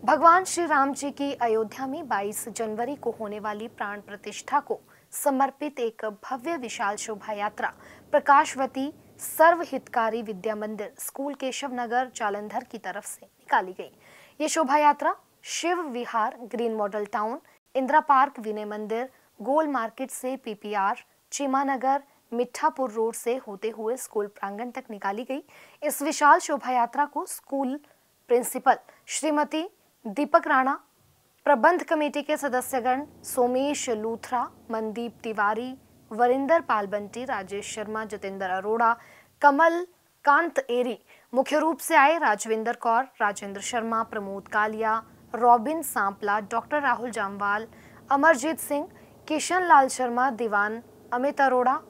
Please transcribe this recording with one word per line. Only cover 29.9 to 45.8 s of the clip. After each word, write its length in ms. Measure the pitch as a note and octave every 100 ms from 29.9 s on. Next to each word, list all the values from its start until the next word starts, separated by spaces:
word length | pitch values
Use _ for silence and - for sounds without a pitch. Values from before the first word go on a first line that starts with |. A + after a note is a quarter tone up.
| _ A3+
दीपक 400 | G3 C#4+ E4+ E4
राणा, 320 | C#4 C4 D4+ _ _ _ _ _ _ -
प्रबंध 380 | C#4 C#4+ F4
कमेटी 380 | - D#4+ D4 D4
के 160 | C#4+ D4+
सदस्यगण 640 | C#4+ B3+ B3 C4 A#3+ B3+ D4 -
सोमेश 680 | - - B3 B3+ C#4 D4 -
लूथरा, 580 | A3 A3 A3+ - A#3+ B3 - -
मनदीप 420 | A3+ A3 G#3+ A#3 -
तिवारी, 500 | A#3 A3 G3+ A3 B3+ C4+ _ _ _
वरिंदर 460 | A3 B3 C4 C#4 E4
पाल 260 | - A3 G3+
बंटी, 400 | G3+ G3+ A3+ B3+
राजेश 500 | A3 F#3 G3 G#3 -
शर्मा, 300 | G#3+ A3 A3
जतेंद्र 400 | G#3 G3 F#3+ F#3+
अरोड़ा, 520 | F#3 G3+ A3+ A#3 A#3 - - _ _
कमल 440 | C#4+ C#4 E4 E4+ F4+ _ _ _
कांत 420 | - C#4+ E4+ - -
एरी, 300 | A#3+ B3 G#3+ _ - _
मुख्य 260 | A#3+ C4+ D4+
रूप 200 | D#4 D#4+
से 160 | - D#4+
आए 220 | C#4 E4
राजविंदर 560 | C#4+ G#3 A3+ A3 A3
कौर, 300 | A#3 A#3+ A3+ C4+ _
राजेंद्र 400 | G#3 G#3 G3+ G3
शर्मा, 420 | - B3 A3+ A3+
प्रमोद 440 | A3+ A3+ G3 G3 G3
कालिया, 560 | G#3+ G#3+ A3 A3 A3 - - - A3+
रॉबिन 460 | A#3+ A#3+ A3 D#4+